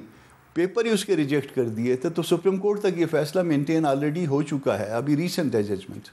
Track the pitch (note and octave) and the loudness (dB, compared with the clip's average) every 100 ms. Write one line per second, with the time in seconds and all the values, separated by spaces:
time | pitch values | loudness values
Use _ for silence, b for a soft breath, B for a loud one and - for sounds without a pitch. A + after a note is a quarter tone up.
0 | - B B B - - F3+ G#3 A#3 G#3 | -6 B B B -8 -2 0 0 2 2
1 | G3 F3+ C#3+ D3 C#3 - A#2+ A2 A#2+ B2+ | 2 0 2 0 0 -2 -2 0 0 0
2 | E3+ E3 D#3+ E3+ F#3+ F#3+ G3+ G#3 G3+ E3+ | 0 -2 0 0 2 0 0 0 0 0
3 | D#3+ D#3 D3+ F#3 F3 C#3+ C#3+ D#3+ D#3 C3+ | 0 2 0 0 2 2 2 2 2 2
4 | D3+ D#3 E3+ C#3 D3 C#3 C3+ G2+ G#2 A2+ | 0 -2 0 0 0 -2 0 0 -2 -2
5 | C#3 D3 F3 F3+ D3 A2 G#2 F#2+ - G2+ | 0 0 0 -2 0 0 0 -4 -6 -16
6 | - | -6